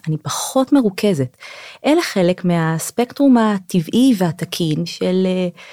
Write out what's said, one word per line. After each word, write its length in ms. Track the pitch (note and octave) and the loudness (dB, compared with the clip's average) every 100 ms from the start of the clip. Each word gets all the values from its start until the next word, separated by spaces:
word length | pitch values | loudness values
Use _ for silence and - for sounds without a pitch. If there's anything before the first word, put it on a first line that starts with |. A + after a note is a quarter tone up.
| - | -8
אני 80 | D#3 | -6
פחות 560 | - - - C4 C4 | -6 -8 -4 -2 2
מרוכזת. 640 | C#4 A3 - G#3 D#3 C3 _ - - - - - | 2 2 0 0 0 -2 _ -20 -20 -20 -6 0
אלה 160 | E4 | 0
חלק 420 | - G3+ F3 F3+ | 0 0 0 0
מהספקטרום 920 | F3+ E3+ D#3+ D#3+ - - A#3 - C#4 A#3+ | 0 0 0 -2 -4 -4 -4 2 4 4
הטבעי 760 | A3 G3 - F#3 D#3+ A3+ C4 G#3 | 4 0 -2 -2 0 2 4 4
והתקין 680 | F3+ - D#3+ - E3 D3+ E3+ | 0 -2 -6 -4 -2 -2 -4
של, 400 | - F#3 F#3 F#3 | -4 -2 0 0
אה, 220 | F#3 F3+ F3 - | -2 -4 -8 -18